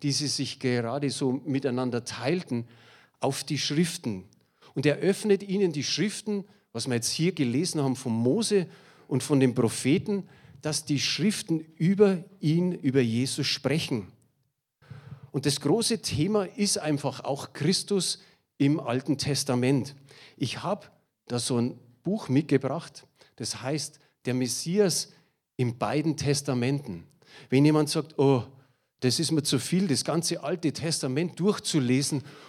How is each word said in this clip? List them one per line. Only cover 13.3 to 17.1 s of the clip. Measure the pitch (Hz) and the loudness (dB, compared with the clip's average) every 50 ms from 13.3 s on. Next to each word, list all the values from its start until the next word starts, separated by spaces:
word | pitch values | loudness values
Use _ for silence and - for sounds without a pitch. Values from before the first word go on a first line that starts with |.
| - 151 135 | -2 -4 -2
sprechen. | - - - - 127 143 165 - - 135 107 95 - - _ _ _ _ _ _ _ _ _ _ _ _ _ _ - - - - - - - - - | -4 -4 -2 -2 -2 -2 -2 -2 -4 -4 -6 -6 -10 -18 _ _ _ _ _ _ _ _ _ _ _ _ _ _ -20 -20 -20 -18 -18 -20 -20 -14 -8
Und | - 139 139 | -6 -4 -2
das | 147 143 - | -2 -2 -2
große | - 147 185 233 214 - 226 - | 0 0 2 2 2 0 -2 -2
Thema | - - 104 123 156 196 214 208 185 | -4 -4 -2 -2 0 0 0 0 -2
ist | - - - 202 196 - | -2 -4 -2 -2 -2 -2
einfach | 202 156 156 147 139 - 131 | -2 -2 -2 -2 -2 -2 -4